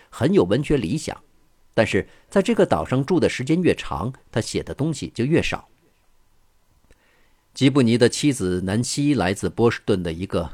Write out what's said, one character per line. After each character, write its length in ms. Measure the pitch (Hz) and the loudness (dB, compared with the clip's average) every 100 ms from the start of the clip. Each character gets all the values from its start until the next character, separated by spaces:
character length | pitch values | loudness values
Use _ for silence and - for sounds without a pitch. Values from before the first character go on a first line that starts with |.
| _ | _
很 240 | - 139 | -2 2
有 120 | 196 | 2
文 180 | 87 110 | 2 0
学 140 | 147 147 | 0 -2
理 200 | 82 156 | -2 -4
想， 240 | - - - _ _ _ _ | -6 -12 -16 _ _ _ _
但 120 | - | -2
是 240 | 110 101 90 - _ | 0 0 -4 -10 _
在 100 | 196 | 0
这 140 | 190 | 2
个 100 | 220 | 2
岛 200 | 180 90 | 2 0
上 200 | 80 127 | 0 -2
住 140 | 135 175 | 0 2
的 100 | 113 | 2
时 140 | - | 0
间 180 | 131 165 | -2 0
越 140 | 165 | 2
长， 380 | 90 - 71 104 131 _ | 0 -4 -8 -8 -10 _
他 100 | 120 | -6
写 220 | - 87 | -4 -6
的 100 | 69 | -6
东 220 | 82 160 | -4 -4
西 160 | 160 - | -4 -8
就 120 | - | -4
越 180 | 123 156 | 0 0
少。 260 | 92 - - _ _ _ _ _ _ _ _ _ _ _ _ _ _ _ _ _ _ | 0 -6 -10 _ _ _ _ _ _ _ _ _ _ _ _ _ _ _ _ _ _
吉 160 | - 135 | 0 2
布 140 | 135 | 4
尼 160 | 120 117 | 4 4
的 100 | 120 | 4
妻 240 | - 147 | 2 0
子 280 | 131 90 90 | 0 -2 -2
南 240 | 92 107 | 0 -2
希 300 | 120 - 143 | -2 -2 0
来 200 | 135 87 | 2 0
自 140 | 101 92 | 0 -4
波 180 | - 117 | 2 2
士 120 | - | 2
顿 160 | - 101 | 0 0
的 120 | 85 | -2
一 120 | 82 95 | -6 -4
个 220 | 95 82 | -4 -4